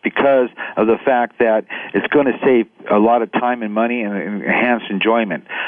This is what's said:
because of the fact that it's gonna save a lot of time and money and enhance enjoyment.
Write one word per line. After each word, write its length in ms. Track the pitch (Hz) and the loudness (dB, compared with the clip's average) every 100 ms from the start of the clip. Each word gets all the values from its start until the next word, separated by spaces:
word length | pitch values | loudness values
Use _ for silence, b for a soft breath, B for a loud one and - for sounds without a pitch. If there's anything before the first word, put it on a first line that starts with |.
because 460 | 101 - 139 135 123 - B - | -6 0 2 4 2 -4 B -2
of 100 | 110 | 2
the 100 | 110 | 2
fact 160 | 139 123 117 - | 2 0 -2 0
that 280 | 117 110 - B B | 2 2 -2 B B
it's 140 | 98 - | -4 0
gonna 320 | 151 139 113 | 2 2 0
save 240 | 139 123 107 _ - | 2 2 0 _ -2
a 80 | 113 | 2
lot 220 | 113 120 | 4 2
of 100 | 110 | 0
time 300 | - 123 120 | -2 -2 -2
and 120 | 107 | -4
money 280 | 107 117 120 | -2 -2 -2
and 400 | 104 98 85 104 | -4 -6 -6 -6
enhance 420 | 65 - 123 117 - | -2 0 0 -2 -2
enjoyment. 560 | 98 104 117 104 82 - B | -2 2 2 0 -6 -10 B